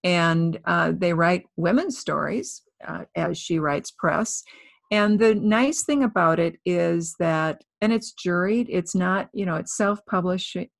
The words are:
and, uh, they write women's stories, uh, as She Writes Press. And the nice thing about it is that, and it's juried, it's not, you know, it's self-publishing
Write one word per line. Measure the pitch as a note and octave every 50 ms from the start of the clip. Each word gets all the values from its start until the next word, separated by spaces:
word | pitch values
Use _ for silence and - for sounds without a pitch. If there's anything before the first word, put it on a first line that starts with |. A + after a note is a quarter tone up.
and, | - F3+ F3 F3 E3 E3 E3 E3 E3 E3 E3 - -
uh, | F3+ F3 E3+ E3 E3 E3
they | F3 F#3 F3 E3+
write | D#3+ E3+ E3+ F3+ F3+ - _ _
women's | - D#3+ F3 G3+ C4+ F#4 F#4+ B3+ -
stories, | - - D3 D3 D3 D3 - A#3 - - - - _ _ _ _ -
uh, | - - F3 F3 _ _
as | E3+ E3+ F3 F3 E3
She | - - E3+ D#3+
Writes | D3+ D3 C#3+ - - -
Press. | _ - - E3 D#3 D#3+ A3 - - - - - - - - - _ _ _ _
And | G#3 G#3 G#3 G#3+ G#3+ G3
the | A3+ A3 A3
nice | G#3 - G#3 G#3+ A3+ B3+ C#4 D#4+ - -
thing | - D4 C#4+
about | C4+ A#3 - F#3+ E3+ E3 E3 E3
it | E3+ E3+ E3+ _ _
is | F#3 F3 F3 E3+ E3+ E3+ E3+ E3 E3 - _
that, | F3 E3 D#3+ D#3+ D#3 D#3 D#3 - _ _ _ _
and | G#3 A3
it's | A3+ A3 A3 -
juried, | - - - F3+ F3 F3 F3+ G3 A3 A#3+ B3 -
it's | - F3+ E3+ - -
not, | F#3 F3+ F#3 F#3 G3 - -
you | - G#3 G3+
know, | F3+ E3
it's | D#3+ E3 - -
self-publishing | - G#3+ G3+ G#3 G3+ _ - - F#3 F3 F3+ F3+ F#3 - - - F3+ - - _